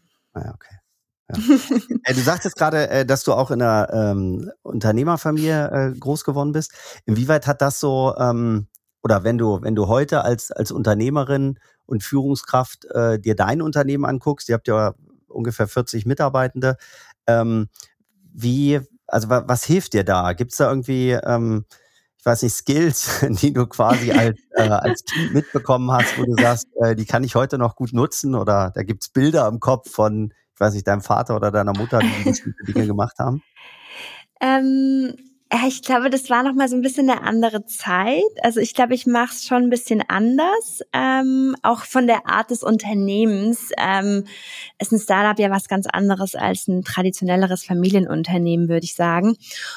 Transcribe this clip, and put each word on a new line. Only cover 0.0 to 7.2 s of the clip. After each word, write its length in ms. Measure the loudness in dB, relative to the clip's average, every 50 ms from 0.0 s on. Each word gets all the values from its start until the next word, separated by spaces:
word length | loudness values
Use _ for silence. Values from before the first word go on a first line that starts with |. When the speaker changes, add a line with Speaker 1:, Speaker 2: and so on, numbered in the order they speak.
| _ _ _ _ _ _ _
Speaker 1:
Ah, 100 | -12 -10
ja, 100 | -10 -12
okay, 220 | -14 -18 -20 -20 -20 _ _ _ _ _ _ _ _ _ _
ja. 80 | -10
Speaker 2:
<laughs> 520 | -4 2 4 4 4 4 0 -2 -2 -2 -2 -6 -4 -2
Speaker 1:
Äh, 120 | 0 0
du 60 | 2
sagtest 360 | 2 2 0 0 -2 -6 -2
gerade, 320 | 0 0 2 2 0 0 2
äh, 180 | 0 0 2
dass 180 | 2 0 0 2
du 80 | 2 2
auch 180 | 2 2 0
in 100 | 0 0
einer, 320 | 2 2 4 2 2 0 0
ähm, 580 | 0 0 0 0 0 0 -2 -4 -4 -6 -10 -14 -16 _
Unternehmerfamilie, 1080 | -8 -6 -2 0 0 2 2 0 0 -2 -2 -2 -2 -2 0 0 0 0 0 -2 -2 -2 -2 -2 -2 -4
äh, 40 | -6
groß 260 | -4 -4 -4 -2 -2
geworden 280 | -4 -2 -2 -2 -2 -2
bist. 200 | -2 -4 -6 -10 -18 -20 -20 -20 -12 -4
Inwieweit 420 | -2 0 0